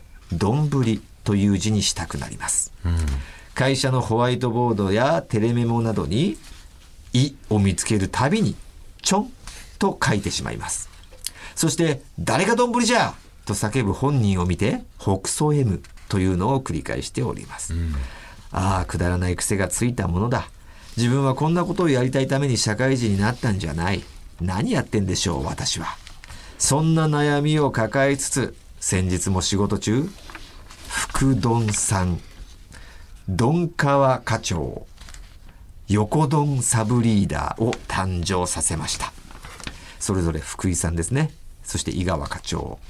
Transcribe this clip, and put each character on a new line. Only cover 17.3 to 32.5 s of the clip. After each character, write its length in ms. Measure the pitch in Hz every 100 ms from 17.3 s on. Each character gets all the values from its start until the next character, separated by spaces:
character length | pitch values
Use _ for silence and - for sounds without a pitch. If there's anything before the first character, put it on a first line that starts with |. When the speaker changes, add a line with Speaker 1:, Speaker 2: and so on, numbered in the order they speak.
Speaker 1:
り 140 | 50 -
ま 120 | -
す。 140 | -
Speaker 2:
う 60 | 85
ん。 160 | 82 71 65 - - - -
Speaker 1:
あ 280 | - 92 95
あ、 20 |
く 140 | 92 -
だ 100 | 87
ら 80 | 90
な 140 | 90
い 60 | 87
癖 200 | - 101
が 120 | 95
つ 180 | - 123
い 80 |
た 120 | 123 90
も 140 | 87
の 80 | 117
だ。 220 | 113 - - - - - -
自 120 | 120
分 160 | 139
は 100 | 135
こ 140 | 131 156
ん 60 |
な 100 | 175
こ 80 | 175
と 100 | -
を 40 | 170
や 140 | 127
り 80 | 127
た 100 | 135
い 80 | 135
た 100 | 139
め 100 | 143
に 100 | 113
社 180 | 110 107
会 220 | 131 131
人 120 | 117
に 80 | 98
な 140 | 104
っ 80 | -
た 100 | 120
ん 80 | 95
じ 80 | 85
ゃ 60 |
な 180 | 78 87
い。 120 | 98 - - - -
何 320 | 85 90 240
や 100 | 185
っ 20 |
て 160 | - 110
ん 60 | 95
で 100 | 87
し 100 | 95
ょ 100 | 73
う、 80 | 73
私 340 | - - -
は。 160 | 80 - - - - - - -
そ 220 | - 175
ん 140 | 160
な 120 | 160 156
悩 340 | 151 147 143
み 160 | 147 151
を 120 | 139
抱 420 | - 110 135 139
え 40 | 139
つ 120 | -
つ、 260 | 139 113 - - -
先 280 | - 95 92
日 220 | 90 -
も 100 | 92
仕 160 | - 98
事 220 | 101 101
中、 320 | - 117 180 - - - - - - - -
福 480 | - - - 135 120
丼 360 | 117 117 110
さ 320 | 101 - 98
ん、 160 | 90 82 - - -